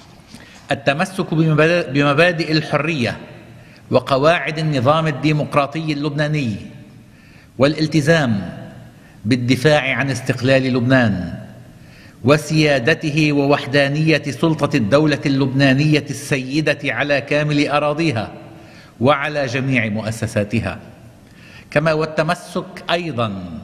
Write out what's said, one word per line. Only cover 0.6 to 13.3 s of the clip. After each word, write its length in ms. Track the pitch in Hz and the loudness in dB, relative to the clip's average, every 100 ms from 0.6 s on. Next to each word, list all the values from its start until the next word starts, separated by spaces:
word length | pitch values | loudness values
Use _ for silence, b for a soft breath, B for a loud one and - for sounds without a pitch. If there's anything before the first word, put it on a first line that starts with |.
| - | -8
التمسك 600 | - - 143 185 - 170 | -2 0 0 -2 -4 -2
بمبادئ، 580 | 160 160 151 156 175 175 | 2 2 4 4 2 0
بمبادئ 600 | 139 143 143 175 160 151 | 0 2 4 2 2 0
الحرية 680 | 156 151 147 151 156 110 82 - - - B B B - | 0 0 -2 -2 -2 -2 -4 -12 -20 -20 B B B -2
وقواعد 680 | 127 120 135 151 175 139 156 | 0 2 2 4 2 -2 -4
النظام 480 | 160 143 123 156 160 | -2 2 2 2 0
الديمقراطي 880 | 135 147 151 - 147 139 160 156 | 0 0 0 0 0 0 -4 -6
اللبناني 640 | 143 147 143 147 151 123 95 92 - - - B B B B B - | -4 -4 -2 -2 -2 -2 -6 -10 -18 -20 -20 B B B B B 0
والالتزام 920 | 139 156 151 160 139 165 135 101 90 80 - - - B B B 104 | 0 2 0 2 2 2 2 -2 -4 -10 -16 -18 -20 B B B -2
بالدفاع 680 | 123 120 131 156 151 131 120 | 0 0 2 4 2 2 -2
عن 140 | 139 | -2
استقلال 540 | 120 - 123 127 135 | -2 -4 -2 2 2
لبنان 720 | 131 127 120 131 117 92 85 - - - - B B B B B | 2 0 4 4 4 0 -6 -10 -14 -20 -20 B B B B B
وسيادته 1080 | 117 156 - 156 151 139 123 160 156 147 151 | 2 2 2 2 2 2 0 0 -2 0 2